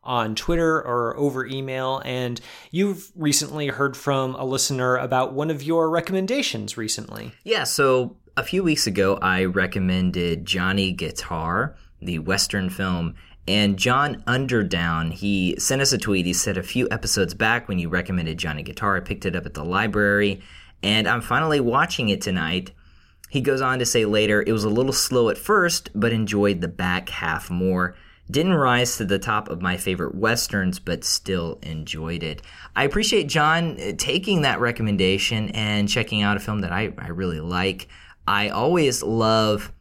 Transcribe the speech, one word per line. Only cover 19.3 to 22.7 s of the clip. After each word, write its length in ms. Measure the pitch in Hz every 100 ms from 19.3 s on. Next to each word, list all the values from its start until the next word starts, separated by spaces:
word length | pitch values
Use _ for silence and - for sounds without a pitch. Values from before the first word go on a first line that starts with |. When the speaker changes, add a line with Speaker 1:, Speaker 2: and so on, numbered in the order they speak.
| 87
Speaker 2:
up 80 |
at 100 | -
the 100 | 76
library, 760 | 78 95 110 104 101 101 104 95 - - - -
and 240 | 98 110 95
I'm 140 | 117
finally 400 | 110 123 160 147
watching 480 | 120 127 170 - 113
it 140 | 95
tonight." 500 | - 92 80 90 90